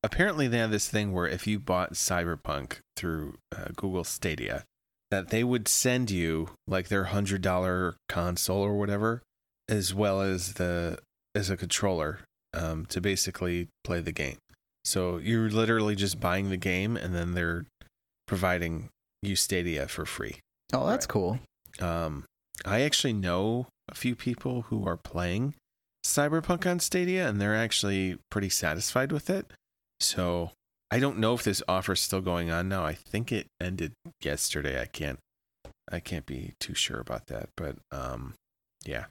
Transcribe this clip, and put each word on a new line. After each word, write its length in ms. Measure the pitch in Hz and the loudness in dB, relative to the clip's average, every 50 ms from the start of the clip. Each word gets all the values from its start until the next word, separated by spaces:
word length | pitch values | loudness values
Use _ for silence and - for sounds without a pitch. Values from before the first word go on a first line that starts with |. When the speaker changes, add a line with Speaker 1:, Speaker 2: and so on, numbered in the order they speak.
| - | 0
Speaker 1:
apparently 440 | 110 - - 175 208 175 151 139 | 0 2 2 2 2 4 2 2
they 100 | 123 117 117 | 2 4 2
have 120 | 113 110 | 2 2
this 160 | 107 104 - | 2 0 0
thing 240 | - - 107 104 101 95 | 0 0 0 0 2 0
where 140 | 90 87 | 0 0
if 180 | - - 92 - | 0 -2 -2 0
you 140 | 104 107 104 | 0 -2 0
bought 340 | - - 92 90 90 - - | 0 0 0 0 0 -2 -2
Cyberpunk 840 | - - - 95 87 85 85 82 73 _ - 76 69 67 - - - _ _ _ | -2 0 0 0 0 0 0 -2 -4 _ -4 -4 -4 -4 -8 -10 -12 _ _ _
through, 400 | - - 85 80 80 76 - - - _ _ - | -6 -2 -2 -2 -2 -4 -6 -8 -14 _ _ -10
uh, 140 | 90 - - - | -8 -8 -8 -6
Google 280 | - - 98 92 90 82 | -4 -2 -2 0 -2 -2
Stadia, 600 | - - - - 92 78 76 - 50 - - - _ _ _ _ _ _ _ _ _ | -2 -6 -2 -2 -2 -2 -2 -2 -4 -4 -6 -6 _ _ _ _ _ _ _ _ _
that 180 | 101 98 90 - | -2 -2 0 0
they 140 | 110 113 120 | 2 2 4
would 240 | 123 127 123 104 | 4 2 2 2
send 420 | - - - - 127 123 127 127 110 | 2 2 4 4 4 4 4 2 2
you, 380 | 98 90 85 82 80 80 80 - - _ _ | 2 2 2 2 2 0 -2 -4 -8 _ _
like, 200 | - 95 92 92 | -2 -2 -2 0
their 180 | - 104 98 92 | 2 0 0 2
hundred 360 | 90 95 101 101 95 98 95 | 2 2 0 2 2 0 0
dollar 540 | 92 98 90 90 92 92 90 90 90 87 80 _ _ - | 2 2 2 2 2 2 2 2 0 -2 -2 _ _ -4
console 520 | - 87 87 90 87 - - - 92 101 | -2 -2 0 0 0 0 0 0 2 2
or 140 | 98 104 101 | 2 2 2
whatever, 440 | 101 101 101 101 101 107 113 117 123 _ _ _ _ _ _ _ _ _ - | 2 2 0 0 2 2 0 0 -2 _ _ _ _ _ _ _ _ _ 0
as 240 | 113 104 95 90 95 | 0 0 2 0 0
well 280 | 98 107 101 95 98 | 2 2 4 4 2
as 320 | 98 98 95 92 90 92 95 | 2 2 0 0 -2 -6 -2
the, 440 | - 90 87 87 87 85 85 - - _ _ _ _ _ _ _ | -2 0 0 2 0 0 -2 -4 -6 _ _ _ _ _ _ _
as 140 | 104 101 92 | -2 0 0
a 80 | 98 | -2
controller, 600 | - 92 85 - - - 98 92 82 78 76 - - - _ _ _ _ _ - | -2 -2 -2 0 2 2 2 2 2 0 -2 -4 -6 -12 _ _ _ _ _ -6
um, 320 | 87 85 80 80 80 82 | -4 -2 -2 -2 -4 -4
to 140 | - - 92 | -4 -4 0
basically 680 | 87 101 98 92 - 95 - - 90 90 87 87 85 - _ _ _ | 2 2 2 2 0 -2 -2 -2 -2 0 0 -2 -2 -6 _ _ _
play 160 | - 90 85 | -2 -2 -2
the 120 | 82 85 78 | -2 -4 -4
game. 240 | - 73 67 73 - _ _ - _ _ _ _ _ _ | -4 -4 -6 -6 -10 _ _ -20 _ _ _ _ _ _
So 320 | - - 95 92 90 87 | 0 0 2 2 0 -2
you're 320 | 85 71 104 117 117 113 110 | -2 0 2 2 4 4 4
literally 460 | 104 113 113 107 117 113 107 107 104 | 4 4 4 4 4 4 4 2 2
just 240 | 98 101 95 87 - | 2 2 0 0 0
buying 300 | - 90 87 95 98 98 | 2 2 2 2 2 0
the 80 | 95 | 0
game, 380 | 92 - 95 90 92 98 107 117 | 0 0 0 0 2 2 0 0
and 180 | 95 - 92 90 | -2 -2 -2 -2
then 200 | 85 85 87 87 | -2 0 0 0
they're 320 | 87 85 85 85 85 82 - _ _ - - _ _ _ _ _ _ _ | 0 0 0 0 -2 -4 -8 _ _ -20 -20 _ _ _ _ _ _ _
providing 640 | - - 90 92 92 90 87 85 82 82 80 - - _ _ _ _ _ _ | -4 -2 2 2 2 2 2 0 -2 -2 -4 -6 -10 _ _ _ _ _ _
you 140 | - 98 95 | -4 0 2
Stadia 520 | - - - 98 90 87 87 80 71 69 | 2 2 2 2 0 0 0 0 -2 -2
for 180 | - - - 78 | -4 -4 -6 -6
free. 340 | - - - 55 57 - - _ _ _ _ _ - - | -6 -6 -6 -6 -8 -8 -12 _ _ _ _ _ -2 0
Speaker 2:
Oh, 140 | 131 131 | 2 2
that's 180 | 87 226 269 - | 2 2 0 0
Speaker 3:
Right. 40 | - - | 0 0
Speaker 2:
cool. 260 | 107 92 90 110 127 - - _ _ _ - - - | 0 2 2 0 -2 -4 -10 _ _ _ -20 -8 -4
Speaker 1:
Um, 440 | 92 87 82 85 82 78 76 71 69 - _ _ _ _ _ - - | -4 -2 -2 -2 -2 -2 -4 -6 -10 -12 _ _ _ _ _ -10 -4
I 160 | - 101 113 | 0 2 2
actually 320 | 139 151 147 - - 135 113 | 4 4 2 2 2 2 0
know 540 | 104 95 90 87 92 98 110 117 123 127 - _ _ _ - | 2 2 2 2 2 2 2 2 0 -2 -4 _ _ _ -16
a 60 | - | -12
few 200 | - - 123 120 | -2 0 0 0
people 480 | - - 123 120 - - 131 127 123 117 | 0 -2 -4 -4 -2 -2 -2 -2 -2 -2
who 240 | - - 110 98 | -2 -2 0 0
are 100 | 87 87 | 0 -2
playing 560 | - _ - - 87 87 87 87 104 127 143 147 _ _ _ _ _ _ _ _ _ - | -2 _ -8 -4 -2 0 0 2 2 0 0 -2 _ _ _ _ _ _ _ _ _ -2
Cyberpunk 640 | - - 143 143 151 156 165 160 - 175 170 - 185 | 0 2 4 4 4 2 0 2 0 0 2 2 0
on 100 | 180 175 | 2 2
Stadia, 480 | - - - 180 180 180 185 185 180 | 0 0 2 2 2 2 2 2 2
and 140 | 135 104 101 | 2 2 2
they're 140 | 101 104 107 | 2 2 4
actually 600 | 110 117 110 - - - 101 98 98 95 92 - - _ _ | 2 2 2 2 2 2 2 2 2 2 0 -2 -4 _ _
pretty 200 | - 104 98 95 | -2 0 0 2
satisfied 640 | - - - 80 78 87 - - - 127 131 143 | 0 2 2 0 0 0 -2 0 2 2 2 2
with 160 | 160 147 - | 0 -2 0
it. 200 | - 185 196 - _ - _ _ _ _ _ _ _ _ _ | 0 -2 -2 -2 _ -16 _ _ _ _ _ _ _ _ _
So 520 | - - - - 90 87 87 87 85 82 - _ _ _ _ _ _ _ | 0 0 2 2 0 2 2 0 -2 -4 -8 _ _ _ _ _ _ _
I 80 | - 123 | 0 2
don't 180 | 135 143 120 | 2 2 2
know 160 | 104 110 113 123 | 2 2 2 2
if 80 | 117 - | 2 2
this 200 | 107 95 - - | 2 0 2 2
offer's 320 | - 92 92 92 - 95 - | 2 0 2 2 0 0 0
still 220 | - - - 95 | 0 0 0 0
going 300 | 92 90 87 87 85 82 | 0 0 0 0 0 0
on 180 | 82 85 90 95 | 0 0 0 0
now. 160 | 98 95 82 | 0 0 0
I 80 | 78 82 | -2 -4
think 380 | - - - - 110 120 - | -6 -8 -4 -4 -4 -2 0
it 160 | 120 101 - - _ _ | -2 -2 -4 -6 _ _
ended 320 | 87 92 95 90 82 73 - _ _ - _ _ | -4 -4 -2 -2 -4 -6 -6 _ _ -20 _ _
yesterday. 580 | - 71 71 71 - - - 78 69 71 65 65 | -4 -4 -2 0 0 -2 0 -2 -2 -2 -2 -2
I 60 | 58 | -4
can't, 320 | - - - 76 73 65 - _ _ _ _ _ _ _ _ _ - - _ _ - | -6 -6 -6 -4 -4 -4 -8 _ _ _ _ _ _ _ _ _ -20 -20 _ _ -8
I 80 | - 87 | -8 -8
can't 280 | - - 92 78 69 | -6 -4 -6 -6 -6
be 260 | - 69 62 - - - _ | -6 -8 -8 -8 -10 -8 _
too 160 | - - 69 | -8 -6 -2
sure 240 | - - - - 57 | -2 -2 -2 -4 -6
about 260 | 60 - 60 58 - | -6 -6 -6 -8 -6
that, 220 | - 60 55 - - _ | -8 -8 -8 -8 -10 _
but, 200 | - - 73 64 - _ _ | -8 -8 -8 -8 -10 _ _
um, 440 | 67 69 65 64 64 58 65 65 - _ _ _ _ _ _ _ _ _ - | -8 -8 -6 -6 -6 -8 -8 -12 -14 _ _ _ _ _ _ _ _ _ -10
yeah. 200 | - 67 60 - - | -8 -8 -8 -8 -10